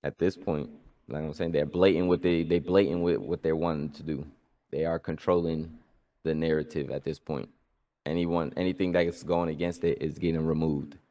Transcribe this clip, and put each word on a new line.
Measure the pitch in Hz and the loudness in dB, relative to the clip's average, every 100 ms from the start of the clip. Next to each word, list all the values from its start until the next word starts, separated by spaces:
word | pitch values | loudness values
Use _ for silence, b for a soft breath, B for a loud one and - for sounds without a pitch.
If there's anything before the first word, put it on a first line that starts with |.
At | 76 71 | -6 0
this | 92 - | -2 0
point, | - 76 71 - - _ - | -4 -4 -4 -12 -20 _ -10
like | 69 | -6
I'm | 78 | -6
saying, | 73 85 | -4 0
they're | 78 73 | 0 0
blatant | 87 95 82 90 | 4 6 6 4
with | 87 | 2
they, | 90 85 | 4 2
they | 78 87 | 2 0
blatant | 73 92 98 87 | 4 4 4 2
with | 87 82 | 0 0
what | - 87 | -2 -2
they're | 80 80 | 0 0
wanting | 82 78 76 | 0 -2 -4
to | - | -8
do. | 76 73 78 - _ _ _ | -6 -6 -8 -16 _ _ _
They | 69 80 | -4 -2
are | 82 | -2
controlling | - 78 - 90 82 80 80 - _ _ _ _ | -4 -6 2 2 2 -2 -6 -12 _ _ _ _
the | 80 78 | -4 0
narrative | 80 78 76 - 69 | 2 0 0 -6 -6
at | 67 | -6
this | - 78 | -6 -8
point. | - 73 - _ _ _ _ _ - | -6 -8 -8 _ _ _ _ _ -4
Anyone, | 82 85 85 80 - | -2 0 0 -2 -2
anything | 92 90 92 | -2 0 2
that | 87 85 | 2 2
is | 85 | -2
going | 78 85 85 | -2 0 0
against | 76 87 87 | -2 -4 -2
it | 85 - | -2 0
is | 78 - | -4 -2
getting | 87 82 80 | -2 0 0
removed. | 78 80 73 71 - _ | 2 2 0 -4 -12 _